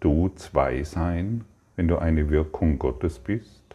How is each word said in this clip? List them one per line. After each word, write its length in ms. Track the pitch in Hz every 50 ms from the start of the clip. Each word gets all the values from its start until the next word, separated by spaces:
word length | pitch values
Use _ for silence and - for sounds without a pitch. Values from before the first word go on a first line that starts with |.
du 280 | - 82 73 80 90 95
zwei 540 | - - - - - 71 67 65 64 65
sein, 640 | 73 78 - 85 82 87 85 87 92 101 117 117 113 - _ _ _ _ _
wenn 140 | - 87 82
du 80 | 87
eine 320 | 76 82 82 80 78 76 73
Wirkung 500 | 76 76 78 - - - - 80 73 65
Gottes 400 | - 65 64 - - 85 - -
bist? 440 | - - 101 117 - - - - _ -